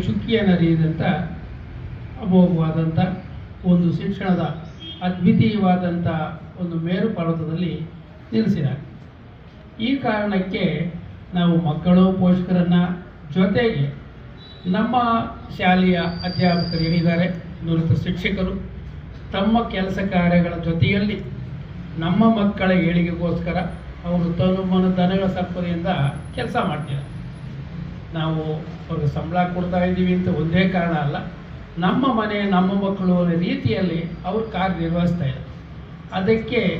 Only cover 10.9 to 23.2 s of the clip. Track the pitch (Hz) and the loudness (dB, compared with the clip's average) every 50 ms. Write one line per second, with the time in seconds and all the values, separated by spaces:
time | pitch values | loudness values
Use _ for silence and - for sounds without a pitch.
10.9 | - - - - - - - - - 180 175 170 165 165 - 147 147 - - 180 | -6 -10 -12 -14 -16 -16 -12 -6 -2 2 2 4 4 4 2 0 0 0 2 4
11.9 | 180 185 185 190 185 190 185 180 180 185 - - 185 175 170 175 175 175 175 175 | 6 6 6 6 4 4 4 4 4 2 2 2 2 2 4 4 4 4 2 2
12.9 | - - - - - - - 147 - 180 190 196 208 247 240 226 - 143 139 - | -2 -6 -10 -14 -18 -18 -14 -4 0 2 2 4 4 2 2 2 2 0 -2 -2
13.9 | - - - - - - - - - - - - - - - 180 185 214 226 240 | -4 -8 -14 -16 -18 -18 -18 -18 -18 -18 -18 -18 -18 -8 -4 -2 0 2 2 2
14.9 | 254 247 240 233 226 226 226 - - - - - - - 196 180 185 185 185 180 | 2 2 2 4 2 2 0 -2 -8 -12 -14 -12 -6 0 4 4 6 6 6 4
15.9 | 175 170 175 175 - - 180 180 - - 180 180 170 170 170 - 165 160 160 165 | 4 2 0 -2 -4 -4 -6 -4 0 2 2 4 4 2 0 -2 -2 0 0 2
16.9 | 170 175 160 170 170 170 180 196 - - - - - - 165 160 165 165 160 165 | 2 2 2 2 2 2 2 0 -2 -4 -10 -12 -12 -8 -4 -2 0 2 2 2
17.9 | - - - 185 180 - - 214 190 190 185 - - - - - - - - - | 2 2 0 -2 -2 -2 -2 -2 -2 -2 -2 -2 -2 -4 -8 -10 -12 -12 -12 -12
18.9 | - - - - - - - - - 190 202 220 226 208 185 - 190 190 190 190 | -14 -14 -14 -14 -14 -14 -10 -6 -2 0 2 4 4 2 2 0 -2 -2 -2 -2
19.9 | 190 196 190 196 185 180 175 175 175 175 170 170 170 165 - 165 170 170 - 190 | -2 -2 -2 0 2 2 4 4 4 4 4 2 0 -2 -2 -2 0 2 4 4
20.9 | 202 196 208 208 208 - - - - - - - - - - - - - - - | 4 2 2 0 -2 -4 -6 -8 -10 -10 -10 -10 -10 -12 -12 -12 -12 -14 -12 -10
21.9 | - 165 165 175 190 214 226 226 214 208 202 202 - - 190 190 185 180 160 170 | -6 -4 -2 2 4 6 6 6 6 4 2 0 0 2 2 4 4 4 4 4
22.9 | 175 175 170 165 165 165 | 2 2 2 0 0 -2